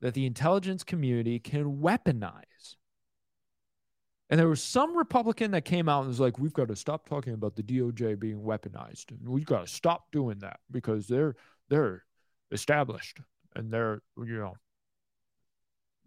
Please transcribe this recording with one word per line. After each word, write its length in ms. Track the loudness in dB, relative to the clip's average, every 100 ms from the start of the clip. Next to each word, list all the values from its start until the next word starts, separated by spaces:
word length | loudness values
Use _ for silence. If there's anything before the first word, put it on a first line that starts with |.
that 140 | -4 0
the 100 | -2
intelligence 580 | 2 2 4 2 -6
community 560 | -4 -2 0 2 0 -2
can 400 | -4 -4 -2 0
weaponize. 960 | 2 2 2 0 -2 -10 -20 _ -20 -20 _ _ _ _ _ _ _ _ _ _ _ _ _ _ 2
And 100 | 6
there 80 | 6
was 160 | 4
some 320 | 2 2 4 2
Republican 560 | 4 4 4 2 2
that 140 | 0 2
came 240 | 2 4
out 120 | 2
and 60 | 2
was 140 | 2
like, 180 | 2 2
"We've 140 | -2
gotta 240 | 0 -2 -2
stop 320 | -4 -6 -4
talking 240 | -4 -4
about 240 | -4 -4 -4
the 60 |
D 180 | -2 0
O 100 | 0
J 240 | 0 -2 -2
being 260 | -4 -4
weaponized. 680 | -4 -4 -6 -12 -14 -16 -18
And 160 | -14 -4
we've 180 | -2 0
gotta 220 | -2 -2
stop 420 | 0 2 2 _
doing 260 | -2 -2 -4
that 220 | -10 -14 -10
because 340 | -6 -2 -2 0
they're, 300 | 0 0 -2 _ _ -2
they're 380 | 0 0 -2 _ _ _ _ -10
established 720 | -6 0 2 2 -4 -12 -18 -20 _ _ -10
and 160 | -6
they're, 280 | -2 -2 -4 _ -12
you 200 | -8 -8
know, 180 | -8 -12 _ _ _ _ _ _ _ _ _ _ _ _ _ _